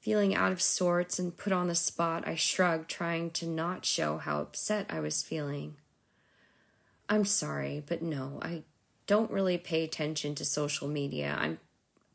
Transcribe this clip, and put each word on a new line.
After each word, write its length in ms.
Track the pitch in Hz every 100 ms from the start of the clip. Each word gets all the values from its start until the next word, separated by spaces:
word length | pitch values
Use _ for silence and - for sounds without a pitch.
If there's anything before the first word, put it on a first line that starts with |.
Feeling 340 | - 214 202 190
out 160 | 185
of 100 | 185
sorts 560 | - - 180 175 175 -
and 180 | 180 170
put 160 | -
on 160 | 185 180
the 80 | 170
spot, 520 | - - 170 165 -
I 80 | 165
shrugged, 540 | - - 180 160 160
trying 420 | - 170 165 170
to 160 | 165 170
not 380 | 160 170 180 -
show 320 | - 151 156
how 240 | 151 147
upset 440 | 147 - - 214 -
I 100 | 160
was 240 | 151 156
feeling. 540 | - 165 147 143 151 151 _ _ _ _ _ _ _ _ _ _ _ _ _
"I'm 160 | 214 202
sorry, 580 | - 147 147 139 143 143
but 180 | 170
no, 360 | 170 147 135 143
I 220 | - 170 - _ _ _ -
don't 240 | 208 226
really 260 | 196 190 175
pay 260 | - 160
attention 520 | 160 - 151 156 147 147
to 100 | 143
social 420 | - 147 - -
media. 480 | 147 143 147 - -
I'm, 200 | 156 165 _ _ _ _ _